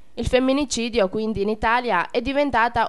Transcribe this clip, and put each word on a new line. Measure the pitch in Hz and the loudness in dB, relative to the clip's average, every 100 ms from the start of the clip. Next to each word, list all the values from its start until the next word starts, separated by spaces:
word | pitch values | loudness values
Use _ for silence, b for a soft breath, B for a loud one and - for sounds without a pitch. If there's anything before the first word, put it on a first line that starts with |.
| - - | -14 -8
Il | 233 | 0
femminicidio, | 254 262 269 294 - 233 220 185 | 2 2 0 0 -4 -2 0 0
quindi, | 214 220 202 | 0 -4 -2
in | 202 | -2
Italia | 214 226 240 247 180 - | 0 0 0 2 0 0
è | 247 | -2
diventata | 240 277 285 233 233 233 | 0 0 2 2 2 2